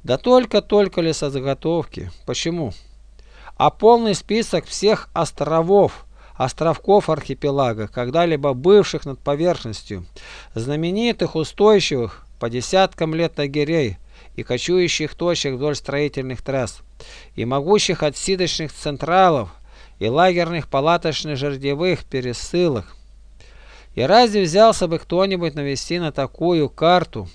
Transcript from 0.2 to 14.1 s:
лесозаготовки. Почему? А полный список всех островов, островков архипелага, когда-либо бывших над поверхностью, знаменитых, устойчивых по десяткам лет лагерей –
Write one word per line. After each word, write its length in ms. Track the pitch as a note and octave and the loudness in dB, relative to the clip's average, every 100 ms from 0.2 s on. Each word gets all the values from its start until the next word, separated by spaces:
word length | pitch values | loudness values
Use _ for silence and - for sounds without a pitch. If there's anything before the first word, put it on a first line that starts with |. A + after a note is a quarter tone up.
| B3 B3+ A#3+ G#3 - G#3 G3 F3+ | 4 4 4 -2 2 2 2 0
лесозаготовки. 1080 | E3 D3+ D3 C3+ C3+ C3+ D#3 E3+ - - F2+ - - | -2 -2 -4 -4 -4 -4 -2 -4 -4 -12 -14 -12 -8
Почему? 460 | B2 E3+ F3 B2+ - - - - - - - - - | -6 -4 -4 -6 -8 -18 -20 -20 -20 -20 -20 -20 0
А 140 | D3 | 0
полный 460 | - G#3+ A#3+ A3+ F3+ | 4 6 6 4 -2
список 500 | - G#3+ - F3 - | -2 -2 0 -4 -4
всех 420 | - G3+ G3+ - | -2 0 0 -2
островов, 920 | - D#3 - D3+ D#3+ E3 G3+ E3 - - - - | -4 -4 -4 0 0 4 4 4 0 -20 -20 -20
островков 760 | - C3 - E3 D3+ - G3+ E3+ | -4 -4 0 -2 0 4 2 4
архипелага, 760 | D3+ - C3+ D3 C#3 B2+ G#2+ G#2 | -4 -4 -4 -2 0 0 -2 -6
когда-либо 680 | - B2 D#3 F3 D3+ C#3+ | -6 -2 0 2 0 -2
бывших 500 | B2+ D#3+ G#3 F#3 D#3 | 2 6 6 6 -4
над 160 | C#3+ C3 | -8 -8
поверхностью, 840 | - C#3+ F3 D#3+ A2+ G#2 - G2 E2+ - - - - A2 | -4 0 0 -2 -6 -12 -12 -12 -12 -20 -20 -20 -12 -8
знаменитых, 800 | A#2+ D3+ E3 G3 A#3+ - E3+ D#3+ | -4 -4 -2 -2 -2 -2 -4 -2
устойчивых 880 | D3+ - G#3 G#3 - C3+ A2 - - - | -6 2 4 4 2 -2 -4 -8 -20 -8
по 100 | A#2 | -6
десяткам 640 | B2 A#2 F#3 F#3+ - D#3+ | -6 0 2 2 0 -4
лет 240 | D#3+ E3 - | -2 -4 -2
лагерей – 600 | C#3+ C#3+ C#3+ E3 B2 F2+ - | -4 -2 0 0 -2 -4 -16